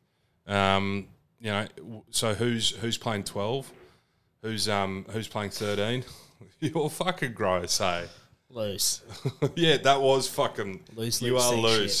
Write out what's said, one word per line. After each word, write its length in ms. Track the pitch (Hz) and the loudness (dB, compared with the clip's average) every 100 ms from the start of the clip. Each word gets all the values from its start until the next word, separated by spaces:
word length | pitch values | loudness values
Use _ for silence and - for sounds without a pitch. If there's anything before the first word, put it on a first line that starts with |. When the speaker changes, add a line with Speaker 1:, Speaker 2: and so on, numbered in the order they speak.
| _ _ _ _ - | _ _ _ _ -2
Speaker 1:
Um, 600 | 101 98 98 98 98 95 - _ _ | 2 4 4 2 -4 -8 -18 _ _
you 120 | 113 | -4
know, 160 | 101 107 - | -4 -4 -10
w-, 260 | 95 110 - | -16 -16 -6
so 240 | - 117 | -2 -2
who's, 360 | 98 120 117 107 | 0 0 0 -2
who's 280 | - 113 110 | -2 -4 -4
playing 240 | 120 107 | -4 -4
twelve? 460 | 98 104 101 135 135 - - _ _ _ _ _ | -4 -6 -4 -6 -8 -18 -20 _ _ _ _ _
Who's, 260 | 110 110 98 | -8 -4 0
um, 380 | 101 98 95 95 | 0 0 -4 -8
who's 160 | 107 107 | -8 -6
playing 220 | 107 101 | -6 -6
thirteen? 540 | - 104 104 104 123 123 - - | -4 -2 -2 -2 -2 -6 -14 -20
<laughs> 280 | _ - _ | _ -20 _
You're 300 | 156 160 151 | -4 0 -2
fucking 420 | - 185 175 139 | -2 -4 -2 -6
gross, 460 | 110 104 92 87 - | -2 0 0 0 0
hey? 260 | 98 87 87 - _ _ _ | 0 0 -4 -14 _ _ _
Speaker 2:
Loose. 500 | 123 107 98 - - - 107 135 | -8 -6 -2 -2 -2 -8 -8 -6
Speaker 1:
<laughs> 260 | - 139 | -2 -2
Yeah, 240 | - 165 135 | 2 4 6
that 240 | 135 139 | 6 6
was 260 | 135 135 127 | 6 4 2
fucking 540 | - 123 - 101 92 - 113 | 0 0 -2 -6 -8 -14 -8
Speaker 2:
Loose 260 | 113 110 | -4 -2
Speaker 1:
you 100 | 123 | 2
Speaker 2:
lips 100 | 127 123 | 4 4
Speaker 1:
are 60 | |
Speaker 2:
say 80 | 120 | 4
Speaker 1:
loose, 380 | 113 113 98 98 | 4 4 4 0